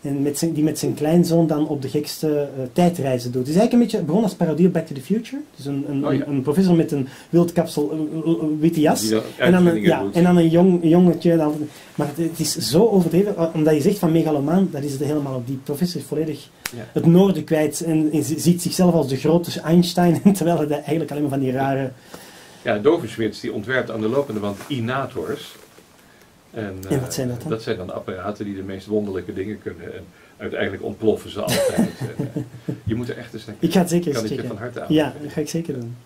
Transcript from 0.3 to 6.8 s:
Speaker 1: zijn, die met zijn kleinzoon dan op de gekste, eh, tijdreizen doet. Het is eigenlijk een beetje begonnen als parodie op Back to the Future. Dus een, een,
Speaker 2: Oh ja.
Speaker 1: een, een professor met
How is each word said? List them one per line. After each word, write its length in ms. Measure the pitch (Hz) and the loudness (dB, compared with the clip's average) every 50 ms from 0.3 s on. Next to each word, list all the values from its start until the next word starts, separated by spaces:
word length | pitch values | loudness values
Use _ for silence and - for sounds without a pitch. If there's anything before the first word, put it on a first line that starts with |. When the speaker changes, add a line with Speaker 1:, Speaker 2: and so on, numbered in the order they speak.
| 143 - | -2 -2
Speaker 1:
zijn, 160 | - 165 156 | -2 -2 0
die 100 | 143 151 | 0 0
met 160 | 156 143 - | 0 0 0
zijn 140 | - 139 - | -2 -4 -2
kleinzoon 540 | - 147 151 165 180 170 170 165 170 170 156 | -2 0 4 4 4 4 6 4 4 4 4
dan 200 | 160 147 151 151 | 2 0 0 -2
op 140 | 151 139 | -2 -6
de 80 | 131 127 | -6 -4
gekste, 380 | - 151 147 - - - - 156 151 147 147 139 135 135 | -4 -4 -4 -4 -8 -4 -2 -2 0 0 -2 -4 -6 -8
eh, 60 | 131 123 - | -10 -4 2
tijdreizen 580 | - 175 175 175 - 131 135 131 123 120 123 | 4 4 4 2 0 -2 -2 -2 -2 -2 -4
doet. 100 | 123 131 | -4 -4
Het 80 | 123 131 | -2 2
is 60 | 151 | 2
eigenlijk 180 | 175 226 240 - | 2 4 4 4
een 60 | 247 240 208 | 4 4 4
beetje 140 | - 208 175 139 | 0 -4 -2 0
begonnen 220 | 156 208 233 196 | 0 2 2 0
als 80 | - - | 0 0
parodie 280 | 180 160 151 147 180 180 | 0 0 2 4 4 4
op 60 | - | 4
Back 120 | 170 156 - | 2 -4 -4
to 80 | 147 | -10
the 60 | 139 | -12
Future. 400 | 127 - 190 226 233 - 262 285 302 - _ | -4 -2 -2 -2 -2 -6 -10 -12 -12 -14 _
Dus 100 | - 131 | -12 -8
een, 200 | 139 143 139 143 147 | -6 -4 -4 -4 -4
een, 160 | 143 135 139 147 | -4 -2 0 0
Speaker 2:
Oh 60 | 143 | 0
ja. 80 | 135 139 | -2 -2
Speaker 1:
een, 80 | - 143 | -2 -2
een 80 | 135 | -2
professor 340 | 127 147 143 180 190 185 175 | 0 0 2 2 4 4 4
met 160 | 165 | 4